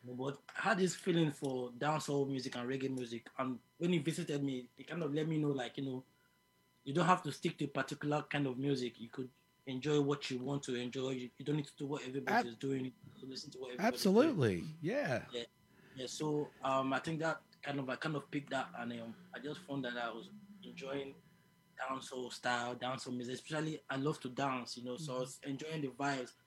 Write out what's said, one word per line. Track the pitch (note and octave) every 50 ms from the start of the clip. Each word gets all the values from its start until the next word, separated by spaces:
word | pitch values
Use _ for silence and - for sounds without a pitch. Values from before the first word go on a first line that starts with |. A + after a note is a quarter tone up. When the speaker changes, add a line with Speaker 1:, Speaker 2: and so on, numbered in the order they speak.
| -
Speaker 1:
But | B2 B2+ B2 C3 C#3 C#3+ - _ - - -
I | - G3
had | A3 F#3
this | F#3+ F3+ E3
feeling | - - G3 F3 E3+ E3 D3+
for | C#3 - - C#3 C3 B2+ B2 A#2+ A#2+ A#2+
dancehall | C#3+ D3 D#3 D3+ - - C#3+ C#3+ C#3 C3+
music | C#3 C3 B2 C3 -
and | B2 A#2+ B2
reggae | C3+ C3+ C3 C3
music. | C3 B2+ B2+ A#2+ A#2 A2+ - - - -
And | C3 B2+ B2+ A2+ _ _ _ _
when | E3 F3
he | F3+ E3
visited | C#3 E3 D#3 - E3+ D3+ D3+ C#3+
me, | C#3 C#3 C3 B2+ B2 - _
he | -
kind | C3 - D3+ E3+
of | E3 C#3+ C#3+
let | D#3 D#3 D#3+
me | D#3+ D#3
know, | D3+ D3
like, | C#3+ C3+ A#2+ A#2 -
you | - C#3
know, | C3+ B2+ B2+ C3 _ _ _ _ _ _ _ _ _ _ _ _ _ _ _ _
you | C#3
don't | C#3 E3+ E3+
have | E3 F#3 F3+
to | - D3
stick | C3+ - - E3+ - -
to | D3+
a | C#3
particular | - C#3 C3+ - D3 - - D3 C#3+ D3+ D3 -
kind | - C#3+ C#3+ C3+
of | B2+ B2
music. | C3+ C#3+ C#3 B2+ B2 A#2+ A2 -
You | A#2 A#2
could | - - B2+ B2+ _ _ _ _ _ _ _ C3+
enjoy | C3 B2+ B2+ D3 D3+ D3
what | C#3+ C#3 E3 - - -
you | C3 B2
want | B2 C3+ C#3+ C#3 -
to | - B2+
enjoy. | A#2+ B2 B2 A#2+ C3+ B2+ C3
You, | C3+ B2+ B2 A#2+ _ _
you | C#3
don't | D3+ D3
need | D3+ D3
to | - - -
do | D3
what | C#3 D3+ C#3
everybody | - C3 B2+ C#3 B2+ - G3+
Speaker 2:
Ab- | A#3 A#3
Speaker 1:
is | F#3 A2+
doing. | - - C3+ C3+ C3+ B2+ C3 - _ - - - -
So | - C3
listen | C3 - - C#3+
to | - -
what | - B2 B2
everybody | B2+ F#3+ A3+ -
is | -
doing. | - G3+ F#3
Speaker 2:
Absolutely. | A3 C4+ E4 C4+ E3+ B2+ A2 F#2 E2+ D#2+ - - -
Yeah. | C#3 D#3+ A#3 C#4+ C#4+ F3+ B2+ G#2 - -
Speaker 1:
Yeah. | - A#2+ A#2+ - _ _ _ _ _ - - - -
Yeah. | C3 B2+ B2
So, | - - D#3 D3+ D3+ D3 D3 - - - -
um, | C#3 C3+ C3+ C3+ C3+
I | C3+ C3
think | - E3 E3 D3+
that | D#3+ D#3+ D3+ - - _ - _
kind | - C#3+ C#3+ C#3+
of, | C3+ B2+
I | B2+
kind | A#2+ - D#3 D#3
of | C#3+ - -
picked | - D3 C#3 -
that, | C#3 C3 B2+ - - B2
and, | A#2+ A#2 A#2+
um, | A#2 A2+ A#2 A2 - - -
I | - B2+
just | A#2+ C#3+ D3+ -
found | - - C#3 C#3 C3
that | A#2+ A#2+
I | A#2+ A#2+ A#2
was | A2 A2+ A2 - - - - - - - -
enjoying | B2 A#2+ A#2 C3+ C3+ C#3 C#3+ C#3 C3+ C#3 - - - - _ _ _ _ _ _ _ _ -
dancehall | C3 C3 C3+ C3 B2 - C3+ B2+ B2 A#2+
style, | - - - B2+ B2 A#2+ A#2+ B2 B2
dancehall | A#2+ B2 B2+ C3 C3 - C3+ B2
music. | B2 B2 A#2+ B2+
Especially, | A#2+ - - D#3 D#3 D#3 D#3 D#3 - - -
I | C3+
love | C3+ C3+ D3 D#3 -
to | - -
dance, | B2 B2+ C#3 C#3 C3 B2+ A#2+ - -
you | B2 A#2+
know, | B2+ B2
so | B2 D#3+ D3 B2+
I | B2+
was | B2+ C3 - -
Speaker 3:
Mm-hmm. | - C#3+
Speaker 1:
enjoying | C3+ C3+ D3+ D#3 D#3+ D#3+
the | C#3+ C3
vibes. | B2 - C#3 C#3+ C#3 C3 B2+ B2+ - _ _